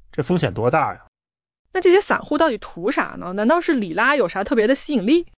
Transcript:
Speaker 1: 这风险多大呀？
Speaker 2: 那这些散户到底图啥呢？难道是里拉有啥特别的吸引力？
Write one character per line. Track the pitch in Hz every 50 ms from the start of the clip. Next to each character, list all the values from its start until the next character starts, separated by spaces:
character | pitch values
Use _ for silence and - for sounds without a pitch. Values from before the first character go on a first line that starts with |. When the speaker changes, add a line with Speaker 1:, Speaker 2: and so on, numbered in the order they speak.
| - _
Speaker 1:
这 | - -
风 | 143 - 180 180
险 | 156 113 90
多 | 107 110 123
大 | 139 160 139 110 90
呀？ | - - _ _ _ _ _ _ _ _ _ _ _ _ _
Speaker 2:
那 | _ 381
这 | - 370
些 | 349 392
散 | 403 - 226 -
户 | - - 294 294
到 | 330 320
底 | 240 208
图 | - - - 170 170 214
啥 | 262 - 220 - - -
呢？ | 170 175
难 | 185 202 214 233
道 | 311 349
是 | 330 - 320
里 | 254 208 175 160
拉 | 185 220 254 294 285
有 | 214 170
啥 | - 190 202
特 | - 294
别 | 226 208 214
的 | 277
吸 | - - -
引 | 294 240 180
力？ | 208 302 349 339 - _